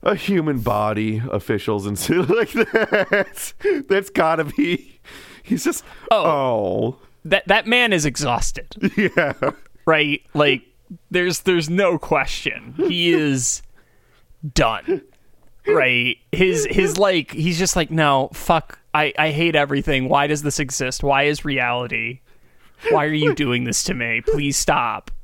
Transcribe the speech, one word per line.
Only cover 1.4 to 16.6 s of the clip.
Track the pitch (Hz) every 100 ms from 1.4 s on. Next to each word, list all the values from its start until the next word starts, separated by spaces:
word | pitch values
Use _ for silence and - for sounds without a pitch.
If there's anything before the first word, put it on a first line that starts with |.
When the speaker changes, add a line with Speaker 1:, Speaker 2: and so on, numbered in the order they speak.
| - 107 - 104 101
Speaker 1:
and | 101 -
<laughs> | 165 160
like, | 214 214 - 220 226 214 214 185
that's, | 208 185 - - - 403 330 -
that's | 190 196
gotta | - 160 160 151
be. | - 170 175 - - - - - -
He's | - 262
just, | 311 320 - - -
Speaker 2:
Oh. | 330 170
Speaker 1:
oh. | 147 131 113 98 101 113 135 - _ 160
Speaker 2:
That, | 190 -
that | 202 208
man | 247 240
is | 185 151
exhausted. | 127 143 117 - - - -
Speaker 1:
<laughs> | 196 -
Yeah. | 190 - 151 127 135 - - - -
Speaker 2:
Right? | 156 151 147 _ 151
Like, | 147 135 - _ _ 175 _
there's, | 175 180 165
there's | - 175 151
no | 175 196 170
question. | - 151 131 - - - 117 135
He | 349 175 170
is | 165 151 135 120 - - - _ _ _ _ _ - 151
done. | - 123 107 - 330 - _ _ - - - -
Right? | 415 131 123 123 - _
His, | - 185 175